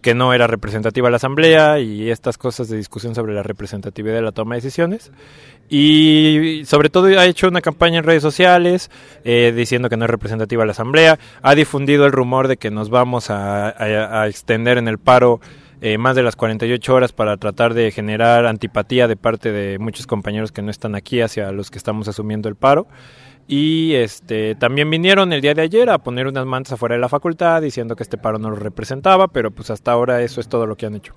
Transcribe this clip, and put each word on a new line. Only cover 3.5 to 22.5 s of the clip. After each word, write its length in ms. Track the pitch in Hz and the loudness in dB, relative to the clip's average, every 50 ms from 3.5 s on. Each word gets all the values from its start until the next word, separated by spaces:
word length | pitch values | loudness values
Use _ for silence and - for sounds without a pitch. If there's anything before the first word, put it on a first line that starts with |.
| 101 - 104 98 - 101 95 101 95 - 107 110 110 | -10 -10 -10 -10 -10 -10 -10 -10 -12 -8 -6 -4 -4
de 60 | 117 | -2
la 100 | 113 110 | -4 -4
toma 240 | 95 - 110 113 120 | -4 -6 -6 -6 -6
de 60 | 120 | -6
decisiones. 500 | 120 135 - - 170 170 196 226 - - - _ - - - - - - - _ _ _ | -8 -8 -4 -4 -4 -4 -4 -8 -12 -20 -20 _ -20 -20 -20 -20 -20 -20 -20 _ _ _
Y 920 | 156 139 147 151 156 156 156 156 156 156 156 156 156 151 160 160 160 156 147 | 2 4 4 6 6 6 6 6 6 6 4 4 2 2 0 -2 -4 -6 -4
sobre 260 | - - 147 147 143 | 0 2 4 4 4
todo 180 | - 180 185 | 4 4 4
ha 180 | 196 190 190 180 | 6 6 6 4
hecho 240 | 180 170 - - 185 | 4 4 2 0 0
una 100 | 175 175 | 0 0
campaña 380 | - 170 151 - 185 170 165 | -2 -2 0 2 2 2 2
en 80 | 165 156 | 2 2
redes 160 | 165 165 156 | 4 2 4
sociales, 680 | 143 156 139 - 180 180 180 175 175 175 180 180 - - - - - - - - _ | 2 0 2 4 4 6 6 6 4 2 0 0 -4 -8 -20 -20 -20 -20 -20 -10 _
eh, 260 | 120 120 120 120 117 117 | 0 2 4 4 2 2
diciendo 360 | 117 120 - 127 120 123 117 | 0 -2 -2 -2 -2 -2 -2
que 80 | 113 | -2
no 80 | 110 113 | -2 -2
es 60 | 113 | -2
representativa 540 | 117 107 - 101 110 110 110 101 120 117 113 | -2 -4 -4 -8 -6 -6 -4 -4 -2 -2 -2
la 60 | 107 | -2
asamblea. 480 | 101 - 113 123 139 156 165 160 156 - - - - - | -2 -6 -6 0 4 6 6 6 6 4 -2 -20 -20 0
Ha 140 | - 131 143 | 4 4 4
difundido 500 | 147 151 - - 139 139 139 147 143 143 | 4 4 0 -2 -4 0 2 4 4 4
el 80 | 143 131 | 4 4
rumor 340 | 131 127 123 127 131 131 | 2 0 0 0 0 0
de 80 | 131 131 | 0 -2
que 160 | - - 110 | -4 -4 -6
nos 180 | 104 107 107 104 | -6 -6 -6 0
vamos 400 | 117 123 123 123 123 120 - - | 0 0 2 2 -2 -6 -4 -4
a, 380 | 107 101 98 101 101 101 101 | -6 -6 -4 -4 -4 -4 -4
a, 540 | 107 107 - 107 107 107 107 110 98 113 110 | -4 -6 -6 -4 -2 -2 -2 -2 -2 -2 -2
a 60 | 107 107 | -2 -2
extender 480 | 101 - - - 113 110 117 120 123 | -4 -8 -4 -2 -2 0 2 0 0
en 100 | 123 117 | 2 0
el 100 | 113 110 | -2 -6
paro, 440 | 101 _ - 127 127 123 123 120 113 - - - - _ _ _ - | -2 _ 4 6 6 6 4 2 0 -4 -20 -20 -20 _ _ _ -8
eh, 160 | - 110 107 | -4 -4 -2
más 180 | 107 120 127 131 | 0 0 0 2
de 80 | 131 123 | 2 0
las 140 | 117 107 | 0 -2
cuarenta 280 | - - 113 110 107 117 | -2 -4 -4 -2 -4 -4
y 60 | 117 | -4
ocho 240 | 123 120 - - 131 | -4 -4 -2 0 2
horas 160 | 127 127 120 | 2 2 0
para 240 | - - 113 107 104 | -2 -4 -2 -2 -2
tratar 380 | 95 110 107 95 - 120 98 113 | -4 -6 -8 -2 -2 -2 0 2
de 180 | 117 117 110 | 0 -2 -2
generar 540 | - - 104 104 107 107 117 117 120 120 120 | -2 -4 -6 -6 -2 0 2 4 4 4 4
antipatía 640 | 117 110 104 - 110 _ 107 104 _ 123 127 123 117 | 0 -2 -4 -8 -6 _ -6 -4 _ 0 2 2 2
de 80 | 110 | 0
parte 340 | 101 - 117 113 107 - 113 | -2 -2 -4 -4 -2 -6 -6
de 260 | 104 104 101 98 98 | -6 -4 -6 -6 -8
muchos 300 | 98 110 113 104 - - | -8 -8 -10 -10 -12 -8
compañeros 460 | - 120 104 95 107 104 107 110 107 _ | -8 -8 -6 -6 -6 -6 -6 -8 -8 _
que 80 | - | -10
no 100 | 101 104 | -10 -10
están 240 | 101 - - 113 101 | -10 -10 -10 -8 -8
aquí 240 | 101 _ - 127 120 | -10 _ -4 -2 -2
hacia 320 | 117 110 - 110 104 98 | -2 -2 -4 -6 -6 -6
los 180 | 98 101 98 - | -8 -10 -10 -12
que 100 | - 101 | -16 -12
estamos 280 | - - 107 107 107 | -8 -8 -8 -6 -8
asumiendo 400 | 107 101 - 107 107 107 107 107 | -8 -10 -8 -8 -8 -8 -6 -8
el 80 | 110 | -8